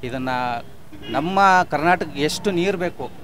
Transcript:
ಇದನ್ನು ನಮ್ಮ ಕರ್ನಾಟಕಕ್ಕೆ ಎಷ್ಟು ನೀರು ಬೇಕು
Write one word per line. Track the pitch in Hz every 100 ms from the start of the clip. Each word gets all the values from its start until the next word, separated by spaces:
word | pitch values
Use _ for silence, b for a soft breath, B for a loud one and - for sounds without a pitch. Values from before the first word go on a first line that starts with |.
ಇದನ್ನು | 127 131 131 127 123 117 - - - - -
ನಮ್ಮ | 135 160 190 196 185 175
ಕರ್ನಾಟಕಕ್ಕೆ | 147 160 180 165 139
ಎಷ್ಟು | 151 - 202
ನೀರು | 175 180 196
ಬೇಕು | 175 - 123 -